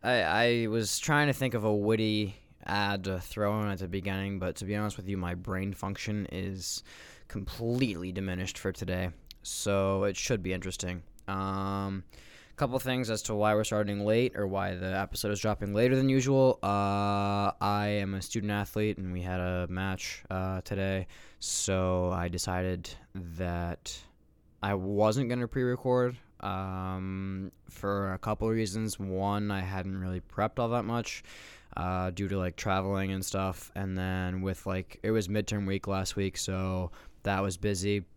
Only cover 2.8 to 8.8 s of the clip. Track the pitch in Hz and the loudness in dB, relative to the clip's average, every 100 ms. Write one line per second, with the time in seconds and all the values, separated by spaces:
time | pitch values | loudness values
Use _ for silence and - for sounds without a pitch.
2.8 | 101 101 95 92 - - 101 107 104 95 | 0 0 -2 -4 -4 0 2 2 0 -2
3.8 | 95 95 95 95 98 98 90 - 98 104 | -2 -2 -2 -2 -2 -2 -4 -4 -4 -2
4.8 | 104 - 92 95 90 87 90 92 98 98 | -2 -4 -4 -2 -2 -4 -4 -2 -2 -4
5.8 | 98 101 - 104 98 92 95 95 - - | -6 -4 -2 -2 -2 -4 -4 -6 -6 -8
6.8 | - - - - - 107 98 - 117 123 | -10 -20 -20 -20 -10 -8 -8 -4 0 2
7.8 | 131 87 92 92 95 90 92 - 95 - | 2 0 -4 -4 -2 -2 -4 -4 -4 -4